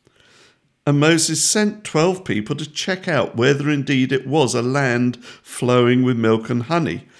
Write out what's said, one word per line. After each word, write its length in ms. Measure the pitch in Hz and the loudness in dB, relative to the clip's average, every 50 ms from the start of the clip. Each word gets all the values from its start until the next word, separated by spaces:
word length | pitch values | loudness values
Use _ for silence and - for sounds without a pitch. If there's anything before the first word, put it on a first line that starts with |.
| _ _ _ _ _ _ _ _ - _ _ _ _ _ _ _ - | _ _ _ _ _ _ _ _ -20 _ _ _ _ _ _ _ -2
And 140 | 147 143 143 | 0 2 4
Moses 420 | 143 156 170 160 156 - 160 156 - | 4 4 4 4 2 0 -2 -2 -2
sent 420 | - - 214 208 208 208 - - | 0 0 0 0 0 -2 -6 -8
twelve 380 | - - 156 156 185 185 185 - | -4 -2 0 2 2 0 -2 -4
people 320 | - 101 107 104 - 143 | -4 -4 -4 -4 -4 -6
to 140 | 131 156 143 | -8 -8 -10
check 380 | - - - - 190 185 185 185 | -10 -8 -6 -6 -6 -6 -4 -4
out 260 | 165 131 95 - - | -2 -2 -2 -2 -2
whether 360 | 113 117 135 143 135 143 147 | 0 2 2 2 2 0 -2
indeed 420 | 151 143 135 135 147 131 131 127 139 | -2 -2 -2 0 0 0 0 0 -2
it 140 | 131 - | -4 -4
was 280 | 135 135 160 143 117 104 | -2 0 2 2 2 0
a 60 | 123 | -2
land 640 | 117 123 131 143 139 127 120 120 123 123 120 - - | -2 0 0 0 0 0 0 0 0 -2 -2 -4 -10
flowing 800 | - - - _ - - - - 120 123 123 120 120 123 123 127 | -20 -20 -20 _ -16 -10 -4 0 2 4 4 4 4 4 4 2
with 160 | 123 127 117 | 2 2 2
milk 320 | 113 110 113 110 110 - | 2 2 2 2 0 -2
and 140 | 123 120 120 | -4 -4 -2
honey, 440 | 113 165 170 160 104 80 123 - _ _ - | -2 -2 0 0 -2 -4 -6 -8 _ _ -20